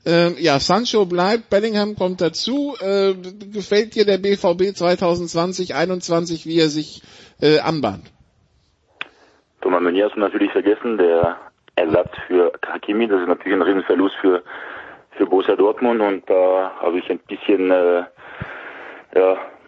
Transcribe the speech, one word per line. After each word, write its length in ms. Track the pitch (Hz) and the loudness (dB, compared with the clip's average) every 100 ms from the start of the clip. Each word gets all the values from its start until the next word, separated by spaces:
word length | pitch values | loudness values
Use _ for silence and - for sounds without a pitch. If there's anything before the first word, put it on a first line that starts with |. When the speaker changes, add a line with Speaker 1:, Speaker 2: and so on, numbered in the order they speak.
| 160 | 0
Speaker 1:
Ähm, 300 | 170 175 139 | 2 2 2
ja, 200 | 160 139 | 2 2
Sancho 460 | - 190 240 220 | 2 0 2 0
bleibt, 460 | 185 175 185 233 - | 2 2 0 0 0
Bellingham 460 | 202 220 208 208 208 | 0 0 0 -2 -2
kommt 260 | 185 180 | -4 0
dazu. 520 | 165 165 226 285 285 254 | -2 -2 -4 -2 -4 -4
Äh, 320 | 190 202 196 185 180 208 202 | -2 2 2 0 -8 -16 -12
gefällt 420 | 208 180 208 226 | -10 0 0 2
dir 120 | 226 208 | 0 2
der 120 | 190 | 2
B 180 | 196 202 | 2 2
V 180 | 190 | 2
B 180 | 175 190 | 2 0
zweitausendzwanzig 1000 | 190 175 180 180 175 170 170 180 185 180 | 0 0 2 0 0 -2 -2 -2 -4 -6
einundzwanzig, 720 | 131 175 180 175 170 170 165 160 | -2 -2 -2 -2 -2 -2 -6 -2
wie 120 | 165 | 2
er 100 | 156 | 2
sich, 340 | 151 151 - - - - - | 0 -8 -14 -20 -20 -20 0
äh, 200 | 147 151 | 4 4
anbahnt? 500 | - 160 110 95 - _ _ _ _ _ _ _ _ _ - _ _ _ _ _ | 2 -2 -2 -4 -14 _ _ _ _ _ _ _ _ _ -18 _ _ _ _ _
Speaker 2:
Thomas 200 | 95 90 | -2 0
Meunier 260 | 87 92 104 | 2 2 0
hast 100 | 107 | 0
du 20 | |
natürlich 320 | 98 107 101 | -2 0 -2
vergessen, 480 | 98 90 107 120 107 | 0 0 0 -2 0
der 380 | 87 85 85 87 - _ _ - | 2 2 0 -2 -14 _ _ -2
Ersatz 340 | 85 85 - - - | 0 0 0 -8 -2
für 240 | 90 85 - - | 2 2 -2 -10
Hakimi, 400 | 82 - 104 117 | -8 -4 -2 0
das 140 | 95 | 0
ist 80 | 87 | 0
natürlich 240 | 87 92 | -2 -2
ein 100 | 95 | 0
Riesenverlust 540 | 87 98 87 90 95 - | 2 0 0 0 0 0
für, 220 | 95 90 - - - - - - _ | 0 0 -2 -16 -16 -16 -18 -20 _
für 120 | - | -4
Borussia 300 | 92 92 92 | 0 2 2
Dortmund 460 | 95 101 107 123 117 | 2 2 2 0 2
und 280 | 104 95 - | 0 -2 0
da 440 | 95 92 92 92 - | 2 4 2 -2 -4
habe 180 | 85 87 | -2 -2
ich 100 | 82 | -4
ein 120 | 87 - | -8 -8
bisschen, 420 | 98 - 98 92 | -6 0 2 4
äh, 320 | 92 87 87 87 - - - - - - - - - - | 4 4 2 -2 -14 -20 -16 -14 -14 -16 -18 -18 -20 -4
ja, 220 | 92 95 92 - - | 2 2 2 -6 -18